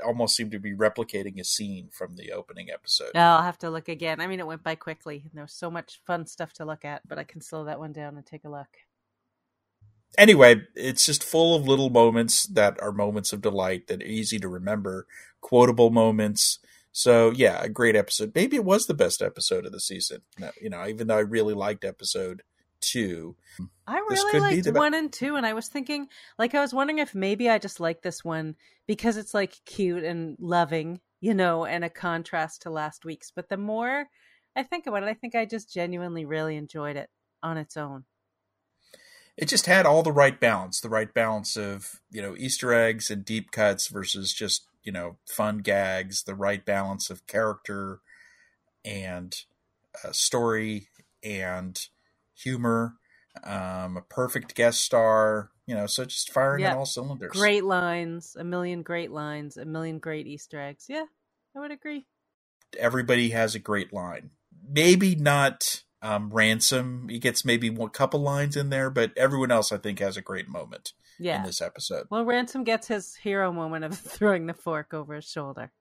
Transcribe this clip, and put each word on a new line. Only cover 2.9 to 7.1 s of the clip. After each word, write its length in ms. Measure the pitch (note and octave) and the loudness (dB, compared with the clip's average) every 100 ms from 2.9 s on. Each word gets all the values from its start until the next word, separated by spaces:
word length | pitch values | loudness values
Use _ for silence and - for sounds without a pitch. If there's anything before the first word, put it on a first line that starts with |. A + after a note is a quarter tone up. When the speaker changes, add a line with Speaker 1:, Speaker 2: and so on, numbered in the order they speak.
| - - | -4 -2
Speaker 2:
I'll 280 | E3+ E3+ E3 | 4 6 6
have 160 | F3 F3 | 4 -4
to 120 | E3+ | -8
look 180 | D#3+ D#3+ | -8 -8
again. 320 | D#3+ E3 D#3 | -8 -6 -4
I 60 | F3 | -6
mean, 140 | F#3 | -6
it 60 | D#3+ | -8
went 180 | D#3+ | -8
by 100 | E3 | -8
quickly, 480 | D#3+ - D#3 D#3+ D3 | -8 -8 -12 -12 -14
and 80 | D3+ | -16
there's 180 | D3+ D3 | -18 -18
so 180 | - F3 | -10 -10
much 300 | E3+ - - - | -8 -12 -14 -6
fun 200 | F3 D#3+ | -6 -6
stuff 260 | - D#3+ | -10 -12
to 100 | - | -10
look 200 | D#3 D3+ | -12 -10
at, 220 | D3 D3 | -10 -12
but 120 | - | -12